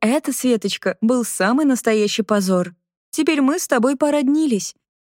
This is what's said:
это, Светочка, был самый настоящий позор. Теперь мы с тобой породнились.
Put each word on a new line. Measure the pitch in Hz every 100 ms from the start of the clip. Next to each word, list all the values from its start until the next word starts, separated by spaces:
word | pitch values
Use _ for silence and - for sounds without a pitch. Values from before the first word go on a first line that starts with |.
это, | 214 277 294
Светочка, | 254 254 226 196 - 190 -
был | 220 254
самый | 226 - 190 254
настоящий | 302 247 - 220 208 -
позор. | 208 208 190 185 180 - _ _ _
Теперь | - 311 302
мы | 269 339
с | -
тобой | 262 240 277
породнились. | 294 294 269 294 311 208 - - _ _